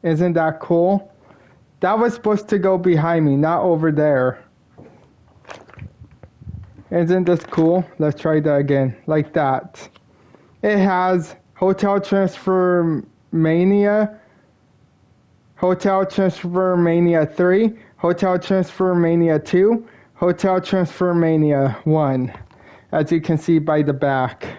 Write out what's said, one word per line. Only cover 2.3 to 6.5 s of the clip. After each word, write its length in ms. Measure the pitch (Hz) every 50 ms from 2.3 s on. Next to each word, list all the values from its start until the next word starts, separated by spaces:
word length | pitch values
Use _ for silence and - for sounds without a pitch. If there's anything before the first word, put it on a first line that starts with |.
| 214 202 208 -
to 80 | 220 202
go 180 | 175 190 190 185
behind 460 | 180 185 175 156 151 165 170 170 156
me, 100 | 147 139
not 280 | 139 147 156 170 170 -
over 280 | 185 170 160 156 160
there. 540 | 151 147 151 151 143 131 127 127 120 - - _ _ _ _ _ _ - - - - - _ _ _ _ _ _ _ _ _ - - - - - - - - - _ _ - - - _ - - _ _ - -